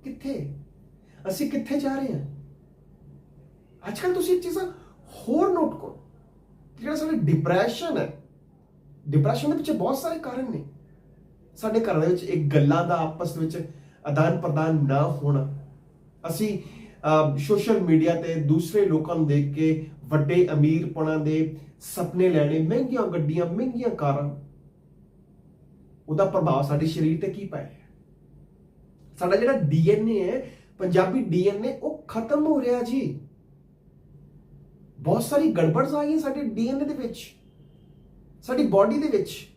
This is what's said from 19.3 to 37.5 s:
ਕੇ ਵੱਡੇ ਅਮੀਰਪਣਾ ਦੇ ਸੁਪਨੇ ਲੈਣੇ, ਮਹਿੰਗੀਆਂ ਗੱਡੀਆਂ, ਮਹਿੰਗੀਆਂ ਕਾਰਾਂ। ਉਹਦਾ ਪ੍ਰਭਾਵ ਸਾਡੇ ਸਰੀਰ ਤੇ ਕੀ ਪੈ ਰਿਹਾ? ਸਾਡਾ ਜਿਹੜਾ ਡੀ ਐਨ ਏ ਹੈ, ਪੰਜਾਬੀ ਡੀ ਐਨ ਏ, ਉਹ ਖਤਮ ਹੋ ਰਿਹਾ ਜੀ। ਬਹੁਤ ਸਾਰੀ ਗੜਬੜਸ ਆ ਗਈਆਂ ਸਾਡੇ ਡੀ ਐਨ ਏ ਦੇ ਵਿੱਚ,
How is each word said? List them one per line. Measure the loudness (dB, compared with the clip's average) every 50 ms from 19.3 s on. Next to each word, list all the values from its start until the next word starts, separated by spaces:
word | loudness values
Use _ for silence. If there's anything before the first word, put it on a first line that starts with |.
| 2 2 2 0 -2
ਕੇ | 0 2 2 2 0 -4 -10 -14 -18 -8
ਵੱਡੇ | -2 0 0 2 2 4 4 4 4 4
ਅਮੀਰਪਣਾ | 4 4 4 4 2 0 -4 -4 -2 -2 0 0 0
ਦੇ | 0 0 0 0 0 -2 -4 -12 -16 -20 -20 _
ਸੁਪਨੇ | -18 -12 -6 -6 -6 -4 0 2 2 4
ਲੈਣੇ, | 4 4 2 2 2 0
ਮਹਿੰਗੀਆਂ | 0 2 2 0 0 0 -2 -2 -2 -2
ਗੱਡੀਆਂ, | -2 -2 -2 0 0 0 -2
ਮਹਿੰਗੀਆਂ | -2 -2 -2 -4 -4 -4 -4 -4 -4
ਕਾਰਾਂ। | -4 -2 -2 0 0 0 -2 -6 -8 -10 -16 -20 -20 -20 -20 -20 _ _ _ _ -20 _ -20 _ _ _ -20 _ -20 _ _ -20 -20 _ -20 _ -20 _ -20 -20 -20 -20 _ -4
ਉਹਦਾ | 0 2 2
ਪ੍ਰਭਾਵ | 2 2 0 2 2 2 0
ਸਾਡੇ | 0 0 0 0 0
ਸਰੀਰ | 0 0 0 0 0 0 0
ਤੇ | -2 -6 -6
ਕੀ | -6 -10 -10
ਪੈ | -10 -10
ਰਿਹਾ? | -12 -12 -16 -20 -20 -20 -20 -20 _ _ -20 _ _ -20 -20 -20 -20 _ _ _ _ _ _ _ -20 -20 _ _ -20 -20 -10 -4
ਸਾਡਾ | 0 2 2
ਜਿਹੜਾ | 4 4 4 2
ਡੀ | 2 0 2 2 4 4 4
ਐਨ | 4 4 2 0
ਏ | 0 0 0 0
ਹੈ, | -2 -4 -6 -8 -16 -20 -20 _ _ _
ਪੰਜਾਬੀ | -4 2 4 4 4 4 2 -2 -2
ਡੀ | 0 0 2 2 2
ਐਨ | 0 0 -4
ਏ, | -6 -6 -4
ਉਹ | -6 -8 -8 -8 -14 -8
ਖਤਮ | -8 -8 -2 0 0 2 4
ਹੋ | 2 2 2
ਰਿਹਾ | 2 0 0 0
ਜੀ। | 0 -2 -2 -2 -2 -2 -6 -8 -14 -18 -20 -20 -20 _ -20 -20 -20 _ -20 _ _ -20 -20 -20 _ -20 -20 -20 -20 -20 -20 -20 -20 -20 -20 -20 -20 -20 -20 -20 -20 -20 -20 -8
ਬਹੁਤ | -2 0 0 0 0
ਸਾਰੀ | 0 0 2 2 2
ਗੜਬੜਸ | 2 2 2 2 4 2 0 0 0
ਆ | -2 0
ਗਈਆਂ | 0 0 0
ਸਾਡੇ | 0 -2 -4 -4 -6
ਡੀ | -6 -4 -2 -2 -2
ਐਨ | -2 -2
ਏ | -2
ਦੇ | -4 -4
ਵਿੱਚ, | -6 -8 -10 -10 -12 -16 -20 -20 _ _ -20